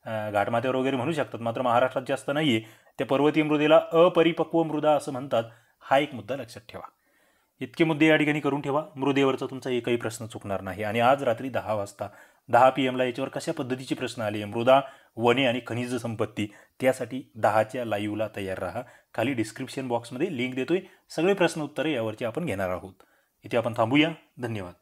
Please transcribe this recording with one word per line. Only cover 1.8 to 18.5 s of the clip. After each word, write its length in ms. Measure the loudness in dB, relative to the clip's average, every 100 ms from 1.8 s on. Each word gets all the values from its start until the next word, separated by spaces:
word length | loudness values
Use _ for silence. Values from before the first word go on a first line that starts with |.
| 2 0 -4
जास्त 220 | -4 -2
नाही 160 | 0 2
आहे. 100 | 0 -2 -20 _ -8
त्या 80 | 0
पर्वतीय 360 | 2 4 4
मृदेला 380 | 2 2 6 6 6
अपरिपक्व 680 | 4 6 6 2 2 -2 0
मृदा 300 | 0 0 2
असं 200 | 2 0
म्हणतात, 320 | -10 -2 -2 -2 -14 _ _
हा 180 | 0 2
एक 160 | 2
मुद्दा 220 | -8 -8 -10
लक्षात 260 | -10 -16 -18
ठेवा. 200 | -18 -18 _ _ _ _ _ _ _
इतके 240 | -12 0
मुद्दे 220 | 2 4 6
या 100 | 6
ठिकाणी 240 | 4 0
करून 200 | 0 -2
ठेवा, 240 | -2 -2 -4 -2
मृदेवरचा 500 | 0 4 2 2 -6
तुमचा 240 | -8 -4
एकही 260 | -4 -2 -2
प्रश्न 300 | -2 -8 -12
चुकणार 340 | -12 -6 -6
नाही. 220 | -6 -6
आणि 180 | -4 2
आज 220 | 4 4
रात्री 260 | 2 -2 -4
दहा 260 | -6 -4
वाजता, 340 | -4 -6 -10 -12 -12 -20 _ 2
दहा 220 | 6 6
पी 160 | 4 -2
एमला 180 | 0
याच्यावर 240 | -2 -2 -6
कशा 240 | -6 -6
पद्धतीचे 420 | -6 -4 -6 -6
प्रश्न 280 | -6 -6 -4
आले, 220 | -4 -4
मृदा, 360 | -6 0 6 6 4 -16 _ 0
वने 300 | 4 4 2
आणि 140 | 0 -4
खनिज 280 | -8 -4
संपत्ती, 520 | -6 -6 -6 -6 -4 -6 -8 _ _
त्यासाठी 500 | 0 0 -6 -10 -12
दहाच्या 520 | 0 2 4 2 -4 -4
लाईव्हला 420 | -4 -2 -4 -6 -6
तयार 220 | -8